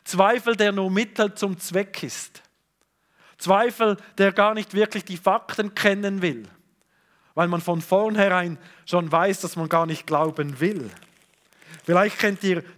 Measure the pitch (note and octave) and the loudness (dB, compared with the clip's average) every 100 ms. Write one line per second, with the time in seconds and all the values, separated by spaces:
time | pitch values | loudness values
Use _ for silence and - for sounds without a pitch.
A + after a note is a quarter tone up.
0 | - F3+ G3 A#3+ A#3 A3 G#3 G3 F#3+ F#3+ | -4 2 2 2 0 0 0 0 -2 -2
1 | A3+ - G#3+ G#3 G3+ F3+ - F3+ G3+ - | -2 -2 -2 -2 -6 -6 -4 -4 -4 -8
2 | C3 - - - _ _ _ _ _ _ | -12 -12 -14 -18 _ _ _ _ _ _
3 | _ _ _ _ - G3 A#3+ - A3 G3+ | _ _ _ _ 2 4 2 2 0 0
4 | - - G3 F#3+ G#3 G#3+ G#3 G3 G#3 G#3+ | -4 0 2 4 2 0 -4 0 0 -2
5 | - F3+ G3 G#3+ - - G#3 G#3 G#3 G3 | -8 -4 0 0 0 -6 -6 0 2 2
6 | G3+ G3 F3+ A#2+ G#2 - _ _ _ _ | 0 -2 -2 -4 -10 -20 _ _ _ _
7 | _ _ _ - F3 F3 E3 E3+ D#3 F#3+ | _ _ _ -2 0 -2 -2 -4 0 0
8 | A3 G#3+ G3 F3+ F3 D#3+ - - - F3 | 2 2 2 2 -2 -6 -14 -20 -2 -2
9 | E3+ D#3+ F#3+ F#3 E3+ - D#3+ E3+ E3 D#3 | 2 2 2 0 -6 -6 0 0 0 -4
10 | - D3+ D#3+ D3+ D3 C3 E3+ G#3 A2+ - | -2 0 0 -2 -6 -4 -4 -2 -10 -16
11 | - _ _ _ _ _ - D#3+ - F3 | -20 _ _ _ _ _ -20 -10 0 2
12 | G#3 - G#3+ G3 G3 F3 - | 2 2 -2 0 0 -2 -4